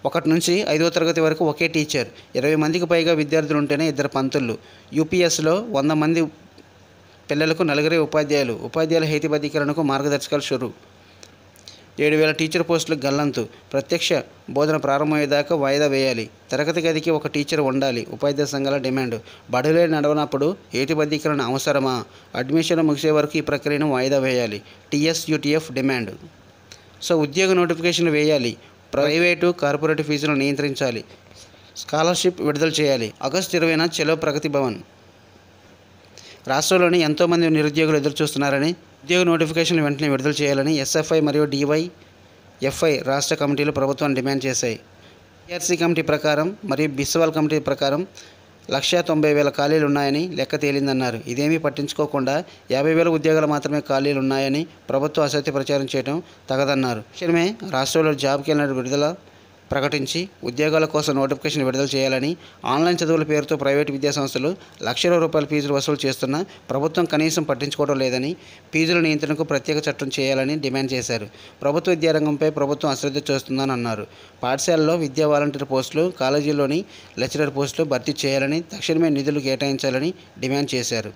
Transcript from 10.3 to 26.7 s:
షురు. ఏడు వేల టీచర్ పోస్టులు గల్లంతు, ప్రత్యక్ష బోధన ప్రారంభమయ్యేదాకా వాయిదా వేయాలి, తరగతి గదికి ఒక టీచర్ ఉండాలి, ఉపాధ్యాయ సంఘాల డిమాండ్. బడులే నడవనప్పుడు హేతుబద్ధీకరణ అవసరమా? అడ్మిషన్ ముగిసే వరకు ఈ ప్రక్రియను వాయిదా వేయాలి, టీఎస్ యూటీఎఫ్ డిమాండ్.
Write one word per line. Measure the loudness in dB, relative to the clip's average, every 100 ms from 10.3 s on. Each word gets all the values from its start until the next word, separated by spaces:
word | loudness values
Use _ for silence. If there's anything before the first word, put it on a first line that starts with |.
| -4
షురు. | -2 -4 -4 -10 -20 -20 -20 -20 -20 -20 -20 -20 -20 -20 -18 -2
ఏడు | 2 4
వేల | 2
టీచర్ | 2 -2 0 0
పోస్టులు | 0 0 -2 0
గల్లంతు, | 0 0 -2 -6 -10 -6
ప్రత్యక్ష | -4 -2 -2 0 -2 -2 -18 -6
బోధన | 0 0 2
ప్రారంభమయ్యేదాకా | 0 0 2 2 2 0 2 0
వాయిదా | 2 2 2
వేయాలి, | 2 0 -2 -6 -14 -6
తరగతి | -2 0 0
గదికి | 0 0 0
ఒక | 0 -2
టీచర్ | -4 -2 0
ఉండాలి, | 0 0 0 -2 -6
ఉపాధ్యాయ | -4 -2 0 -2
సంఘాల | -2 -2 -2
డిమాండ్. | -2 -2 -2 -6 -10 -20 -4
బడులే | 0 2 4 4
నడవనప్పుడు | 2 2 0 0 0 0 -2 -6
హేతుబద్ధీకరణ | -4 -2 0 0 0 0 0
అవసరమా? | 0 -2 0 0 0 -2 -6 -18 -10
అడ్మిషన్ | -6 0 0 2 2
ముగిసే | 2 2 2
వరకు | 2 2 -2
ఈ |
ప్రక్రియను | -2 -2 -2 0 0
వాయిదా | 0 2 2
వేయాలి, | 2 0 0 -4 -12 -20 -4
టీఎస్ | 0 0 -2 -2
యూటీఎఫ్ | -2 0 0 -2
డిమాండ్. | -2 -2 -2 -4 -10 -20 -20 -20 -20 -20